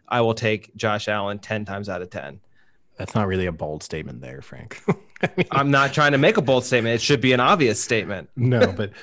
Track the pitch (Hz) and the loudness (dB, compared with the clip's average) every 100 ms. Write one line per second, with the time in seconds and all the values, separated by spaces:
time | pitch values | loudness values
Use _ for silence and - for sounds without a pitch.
0 | _ 120 117 113 113 107 - - 110 104 | _ 0 2 2 0 -2 -6 -6 -4 -2
1 | - 107 101 104 - 107 101 98 101 90 | -2 -4 -4 -8 -6 -8 -6 -8 -8 -8
2 | 90 90 69 71 _ _ _ _ _ _ | -8 -10 -12 -16 _ _ _ _ _ _
3 | 101 113 101 95 90 80 78 76 - 80 | -6 -2 -2 -2 -2 -4 -8 -8 -10 -10
4 | 71 127 123 135 - 135 117 - - - | -10 -14 -16 -18 -18 -18 -18 -10 -4 -4
5 | - - 175 - - 135 139 139 139 135 | -6 -6 -4 -2 0 2 4 4 4 4
6 | 147 139 156 220 139 127 120 127 113 117 | 4 6 4 4 4 2 4 0 2 0
7 | - 143 127 127 127 190 127 104 - 113 | 2 2 4 4 4 4 2 0 0 -2
8 | 87 95 78 - 123 123 101 95 101 - | -2 -8 -10 -2 2 4 2 0 -6 -8